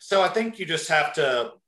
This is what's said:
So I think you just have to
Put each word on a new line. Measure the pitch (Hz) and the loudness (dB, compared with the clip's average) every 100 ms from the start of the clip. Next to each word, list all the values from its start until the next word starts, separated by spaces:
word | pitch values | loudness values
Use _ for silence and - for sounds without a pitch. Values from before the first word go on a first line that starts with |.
So | - 196 | 0 2
I | 180 | 2
think | 220 226 220 | 0 -4 -6
you | 165 | -6
just | 156 - | -4 0
have | 156 147 | 0 2
to | 160 139 123 117 - | 0 0 0 -4 -10